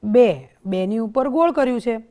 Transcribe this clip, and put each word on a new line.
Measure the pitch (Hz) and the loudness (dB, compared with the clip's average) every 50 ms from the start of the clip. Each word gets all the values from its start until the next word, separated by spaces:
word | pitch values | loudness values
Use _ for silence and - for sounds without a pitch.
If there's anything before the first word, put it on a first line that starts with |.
| - | -4
બે, | 208 208 247 247 220 170 135 131 - _ _ _ | 2 4 6 6 4 4 -2 -6 -18 _ _ _
બેની | 185 190 185 185 185 214 226 | -6 -4 -2 -2 -2 -2 -4
ઉપર | 226 214 220 262 262 285 | -4 -4 -2 -2 -2 0
ગોળ | 254 311 330 339 | 0 2 0 2
કર્યું | 269 311 277 254 247 240 | 2 0 -2 0 -2 -4
છે | - 240 226 220 226 _ | -4 -4 -6 -6 -8 _